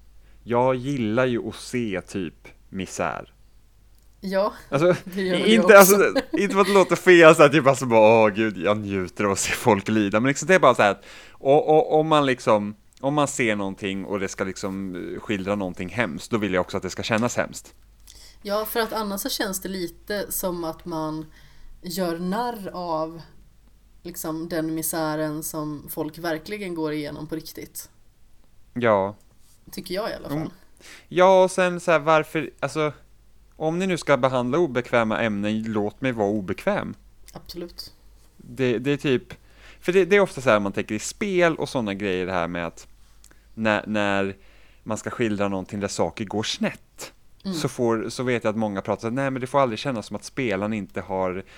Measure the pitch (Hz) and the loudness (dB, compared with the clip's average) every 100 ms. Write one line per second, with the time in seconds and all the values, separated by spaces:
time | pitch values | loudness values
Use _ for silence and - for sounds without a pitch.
0 | - - - - 107 120 127 131 131 139 | -20 -20 -20 -16 -4 0 2 0 -2 -4
1 | 107 113 131 117 107 - - 123 113 90 | -2 0 0 0 -4 -10 -8 -6 -4 -6
2 | - 101 82 - - - - 95 90 - | -6 -8 -8 -10 -20 -20 -14 -10 -8 -4
3 | 85 55 - _ - - _ _ - - | -4 -6 -12 _ -20 -20 _ _ -20 -20
4 | - - 190 190 214 - - 139 175 175 | -20 -16 -6 -2 -2 -4 -6 2 2 2
5 | - 190 185 180 202 220 180 202 190 202 | -2 -6 -2 0 4 4 10 10 10 8
6 | 135 - - - 202 190 196 196 180 170 | 4 0 -4 -2 0 2 4 4 4 4
7 | 185 175 160 165 147 147 131 131 131 113 | 6 10 10 10 8 6 4 2 4 8
8 | 107 113 107 101 110 92 85 107 101 98 | 8 8 6 4 -2 0 0 0 0 -4
9 | 87 - 104 95 - - 123 98 104 110 | -4 -2 0 0 -2 -2 2 2 2 0
10 | 101 107 127 139 147 - 143 117 104 98 | 2 0 0 -2 2 4 4 6 4 2
11 | - - - - 135 147 - 156 - 156 | -6 -20 -20 -4 2 4 6 2 4 2
12 | 160 151 135 123 - 107 104 107 _ - | 4 2 2 0 2 2 2 -10 _ -8
13 | 135 147 143 - 117 104 98 92 101 98 | -4 0 -2 0 -2 -2 -4 -6 -6 -6
14 | 92 101 95 - 95 92 101 95 95 90 | -6 -6 -6 -6 -8 -6 -8 -6 -8 -8
15 | 92 92 - 101 92 104 92 87 90 107 | -10 -10 -4 -4 -2 -2 -4 -6 -8 -4
16 | 110 71 - 113 101 90 90 98 92 - | -4 -4 -6 -4 0 -2 -2 -4 -8 -8
17 | 98 107 120 - 82 - - - _ _ | -4 -2 -2 -2 -6 -6 -20 -20 _ _
18 | - - - - 202 208 214 240 220 220 | -20 -20 -20 -16 -6 -6 -4 -4 -4 -4
19 | 208 202 262 - 226 185 185 190 170 - | -6 -6 -6 -4 -6 -6 -8 -8 -8 -10
20 | - 208 - - 190 175 165 160 175 160 | -8 -8 -6 -6 -6 -4 -6 -8 -8 -6
21 | 156 156 156 - - - - - 180 175 | -6 -8 -12 -18 -20 -20 -20 -18 -12 -6
22 | 180 165 180 208 247 226 185 180 175 156 | -4 -4 -4 -4 -4 -6 -10 -10 -6 -4
23 | 160 165 151 - - _ - - _ - | -4 -10 -18 -20 -20 _ -20 -20 _ -20
24 | 175 - 165 160 165 170 160 160 160 165 | -16 -10 -8 -6 -6 -4 -4 -4 -4 -4
25 | 156 151 156 151 151 160 151 147 - - | -2 -2 -4 -6 -8 -8 -8 -8 -10 -8
26 | 151 160 170 156 156 208 190 170 156 151 | -8 -6 -6 -6 -8 -10 -8 -6 -4 -4
27 | 147 147 151 160 - - - - - _ | -8 -10 -10 -10 -10 -16 -16 -16 -18 _
28 | - _ - - - - - 123 117 101 | -20 _ -20 -20 -20 -20 -14 -2 2 4
29 | 98 107 _ _ - - - - - 180 | 2 -6 _ _ -20 -20 -20 -14 -10 -8
30 | 226 - - 147 160 - - - - - | -6 -8 -8 -6 -6 -10 -20 -20 -20 -20
31 | - 156 185 185 185 - 180 175 180 160 | -6 4 6 6 4 2 0 0 0 2
32 | 147 156 147 160 - - 139 156 151 - | 4 2 2 -4 -6 -6 -6 -2 -4 -4
33 | _ _ _ - _ - 156 170 190 165 | _ _ _ -20 _ -6 -4 -2 -2 -2
34 | - 139 131 127 123 147 170 123 - 123 | 2 2 2 0 0 0 0 -2 0 0
35 | 110 92 117 101 104 110 113 110 104 - | 2 0 -2 -2 -2 -2 -2 -2 -4 -4
36 | 131 113 101 107 92 95 - 196 - - | -4 -2 0 0 -4 -6 -4 -4 -4 -10
37 | - - - - - 170 175 - - - | -16 -20 -20 -20 -16 -14 -14 -14 -20 -20
38 | - - _ - - 120 127 113 131 143 | -20 -20 _ -20 -14 -4 0 0 0 -2
39 | 151 123 - - - - - - - 180 | 2 0 -2 -20 -20 -20 -20 -12 0 2
40 | 175 202 190 - 127 107 98 98 98 107 | 4 4 2 0 4 4 2 -4 -4 -4
41 | - - 208 180 170 151 143 135 107 98 | -6 -6 -2 2 2 0 -4 -4 -4 -4
42 | 101 92 90 92 85 87 82 - - - | -2 -2 -2 -2 -2 -4 -6 -10 -20 -20
43 | - - - - _ - 110 104 - 107 | -20 -20 -20 -20 _ -4 0 0 0 -2
44 | 101 98 98 98 - - - _ - 107 | 0 0 -2 -6 -18 -20 -20 _ -10 -8
45 | 110 - 113 101 101 95 92 101 98 - | -6 -4 -2 0 -2 -4 -6 -6 -6 -2
46 | 87 - 101 104 - - 214 - _ - | -4 -4 -8 -6 -6 -4 -4 -6 _ -20
47 | - _ - - 196 170 147 - 120 113 | -18 _ -20 -16 -10 -4 -4 -2 0 0
48 | 104 - 127 120 110 107 107 98 - 101 | -4 -6 -2 -2 -2 -2 -2 -4 -4 -4
49 | 117 127 135 131 127 143 131 110 143 120 | -4 -4 -4 -4 -2 2 2 0 -6 -6
50 | - 104 - - 123 95 104 110 92 - | -8 -12 -10 -6 -2 -2 -2 -4 -6 -10
51 | 90 95 92 90 - | -6 -2 -2 -4 -10